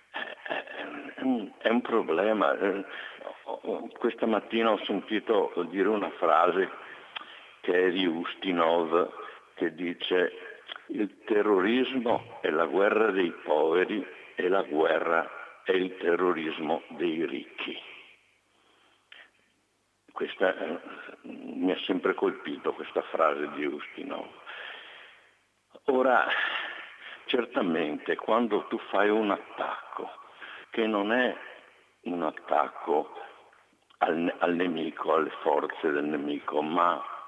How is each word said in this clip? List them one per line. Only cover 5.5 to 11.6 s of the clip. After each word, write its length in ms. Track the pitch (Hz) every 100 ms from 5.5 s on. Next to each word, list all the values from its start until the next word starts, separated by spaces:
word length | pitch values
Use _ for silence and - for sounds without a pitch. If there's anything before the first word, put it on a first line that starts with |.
| - 87
dire 180 | 92 95
una 220 | 107 90 -
frase 520 | 85 78 87 85 90 - - - - - - - - -
che 260 | - 90 92
è 40 |
di 160 | 90 92
Ustinov, 1040 | 82 87 - 95 87 82 85 82 82 87 - - - -
che 200 | - 85
dice: 580 | 80 87 87 - 90 87 - - - - - -
"Il 360 | - 104 -
terrorismo 1120 | - 107 104 98